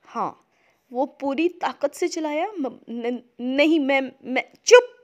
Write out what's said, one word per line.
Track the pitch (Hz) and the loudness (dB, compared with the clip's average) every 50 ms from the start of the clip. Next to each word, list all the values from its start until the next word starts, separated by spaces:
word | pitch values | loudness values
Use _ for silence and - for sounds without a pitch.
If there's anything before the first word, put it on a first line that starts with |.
| _ | _
"हाँ।" | - - 240 202 151 - _ _ _ _ _ _ _ _ _ _ _ | -14 -8 -8 -8 -8 -8 _ _ _ _ _ _ _ _ _ _ _
"वो | 247 240 277 - - _ | -4 -4 -4 -4 -4 _
पूरी | - 277 277 247 320 359 349 - | -6 -4 -2 0 -2 -2 -2 -4
ताकत | - 254 254 - - 285 - | -8 -8 -6 -4 -6 -6 -4
से | - 370 339 | -4 -6 -6
चलाया?" | 339 330 311 302 294 302 339 415 | -4 -6 -6 -6 -4 -4 -4 -6
"म-, | 427 359 277 240 - - _ - | -6 -8 -8 -8 -8 -12 _ -12
न-, | 226 240 226 240 247 240 - _ _ _ | -12 -8 -6 -6 -6 -6 -10 _ _ _
नहीं, | 240 254 262 277 294 320 320 320 | -8 -4 0 2 2 4 4 2
मैं, | 277 262 285 269 269 254 - _ - | 2 0 0 0 -2 -4 -12 _ -12
मैं।" | 226 254 254 - - - _ _ | -6 -6 -6 -6 -6 -16 _ _
"चुप!" | - 440 494 494 - - _ | 8 8 8 8 6 -14 _